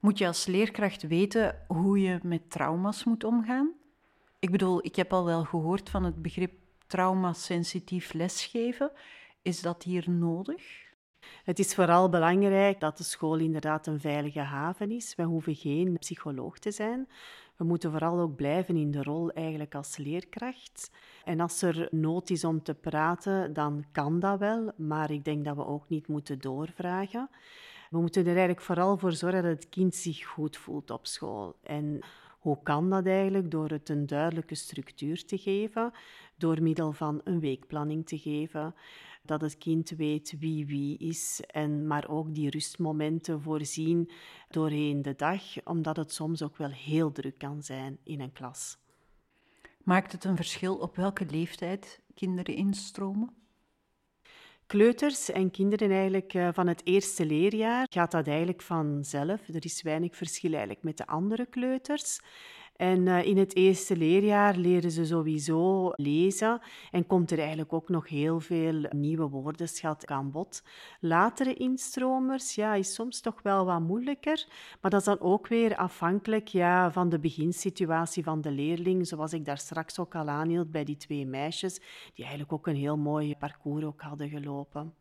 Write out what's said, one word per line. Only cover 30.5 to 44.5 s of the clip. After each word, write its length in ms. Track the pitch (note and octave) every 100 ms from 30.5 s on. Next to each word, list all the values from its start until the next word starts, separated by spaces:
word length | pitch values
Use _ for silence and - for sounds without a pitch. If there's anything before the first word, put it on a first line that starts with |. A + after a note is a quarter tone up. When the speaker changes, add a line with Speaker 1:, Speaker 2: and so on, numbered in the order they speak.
| -
Speaker 2:
voelt 340 | - D3 C#3+
op 160 | A#2 -
school. 500 | - - G#2+ F#2+ -
En 360 | - D3 D3 D3 - - - -
hoe 240 | D#3+ C#3+
kan 280 | - D3 F3+
dat 160 | F#3+ F#3
eigenlijk? 440 | F#3+ G3 G3 F3
Door 200 | D#3+ D#3
het 180 | D#3 -
een 180 | D3 C#3+
duidelijke 480 | D3 D#3+ E3 -
structuur 720 | C3+ - D3 C3 - D3 E3+
te 140 | - G3
geven, 540 | G3 G3 G#3+ A3+ A#3 A#3 - - - _
door 260 | D#3+ D#3+
middel 300 | D#3+ D#3+ D#3+
van 280 | D3 D3+ D3
een 160 | - F3
weekplanning 680 | D3+ C3 - D3+ D3 D#3 D#3+
te 120 | D#3
geven, 560 | D3+ D3 D#3 D#3 D#3 - - - - -
dat 180 | - D3+
het 180 | D#3 D3
kind 320 | - D#3+ E3
weet 460 | D#3+ D3+ D3+ D3+ D3+
wie 280 | D#3+ D#3 C#3+
wie 320 | C#3+ C#3+ D3
is, 440 | E3 D#3+ - - -
en, 400 | - D3+ D3 D3+
maar 220 | D3 -
ook 260 | D3+ D#3
die 160 | D#3 D3
rustmomenten 920 | D3+ D3 - E3 D3+ D3+ E3 - D#3
voorzien 680 | D3+ D#3 D3 - D#3+ E3+ E3+ - - -
doorheen 540 | -